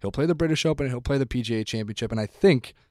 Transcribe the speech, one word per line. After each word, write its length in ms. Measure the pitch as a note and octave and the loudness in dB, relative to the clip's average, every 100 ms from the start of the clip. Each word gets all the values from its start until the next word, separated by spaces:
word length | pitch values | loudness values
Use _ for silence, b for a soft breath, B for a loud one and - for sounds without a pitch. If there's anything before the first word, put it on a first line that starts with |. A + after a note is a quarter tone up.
He'll 100 | G2 | -6
play 140 | C3+ D#3+ | -2 0
the 80 | |
British 320 | D#3+ E3 D#3 D#3+ | 2 0 2 0
Open. 220 | C#3+ C3+ | 0 -2
He'll 120 | B2 | -4
play 180 | B2+ C#3 | -2 0
the 80 | B2+ | 0
P 160 | B2 | -2
G 180 | A2 A2+ | -2 -2
A 40 | |
Championship. 460 | G#2+ A2 G#2+ G#2+ G#2 | -2 -4 -6 -6 -4
And 100 | A2 | -4
I 60 | G#2 | -4
think, 480 | - G3 C3+ - - _ | 2 4 4 0 -16 _